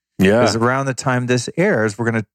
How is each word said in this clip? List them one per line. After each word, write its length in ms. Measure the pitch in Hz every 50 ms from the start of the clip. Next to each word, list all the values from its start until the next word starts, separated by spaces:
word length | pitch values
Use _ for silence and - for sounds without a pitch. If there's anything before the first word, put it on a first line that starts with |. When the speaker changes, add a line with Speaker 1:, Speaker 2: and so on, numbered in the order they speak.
| _ _ _ -
Speaker 1:
Yeah. 220 | 95 92 104 117
Speaker 2:
'Cause 140 | 123 113 98
around 300 | 113 117 120 127 135 139
the 80 | 139 123
time 320 | - - 135 127 123 123
this 220 | 120 123 123 120 - -
airs, 420 | - 175 214 185 117 110 110 101 -
we're 60 | 120
gonna, 200 | 117 113 113 101 - _